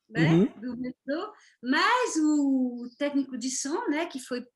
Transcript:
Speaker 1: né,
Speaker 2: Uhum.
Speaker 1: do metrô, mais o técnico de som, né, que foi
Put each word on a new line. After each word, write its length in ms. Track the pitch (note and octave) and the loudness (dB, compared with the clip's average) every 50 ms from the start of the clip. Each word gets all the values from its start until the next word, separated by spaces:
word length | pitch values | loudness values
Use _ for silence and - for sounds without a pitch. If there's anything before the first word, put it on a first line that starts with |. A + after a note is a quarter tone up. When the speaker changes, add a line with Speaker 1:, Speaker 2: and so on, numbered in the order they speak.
| _ _ | _ _
Speaker 1:
né, 220 | A3 - D#3+ D#3 | 0 2 4 6
Speaker 2:
Uhum. 280 | E3 E3+ G#3 - - G3+ | 6 6 6 4 0 -6
Speaker 1:
do 160 | G#3+ B3+ A#3 | -10 -10 -8
metrô, 560 | A#3+ B3 B3+ - - _ C4 C#4+ E4 G4+ G#4 - - _ _ _ _ | -8 -8 -8 -10 -10 _ -6 -4 -4 -4 -8 -10 -16 _ _ _ _
mais 540 | - B3 C#4 D#4+ F#4+ G#4+ A#4 B4+ B4 F#4 - | -4 -2 0 2 2 2 2 2 2 0 2
o 760 | D#4+ D4+ D4+ D4+ D4 C#4 C#4 C4+ C4 B3+ B3 A#3+ A#3+ A#3+ A#3+ - - | 2 2 4 4 4 2 2 2 2 0 -2 -4 -6 -10 -14 -6 -4
técnico 400 | C#4+ C#4+ C#4+ C#4 C4 C4 B3+ A3+ | -4 0 0 0 -2 -2 -4 -6
de 120 | A3+ C4 | -6 -4
som, 360 | - - - C#4 D#4+ A4+ A#4+ F4+ | -4 -4 -4 -4 -4 -2 -2 -2
né, 180 | C#4+ D#4 E4+ | -2 -2 -4
que 120 | E4+ - C4 | -4 -8 -10
foi 260 | - - B3 B3 B3 - _ | -8 -8 -8 -8 -8 -10 _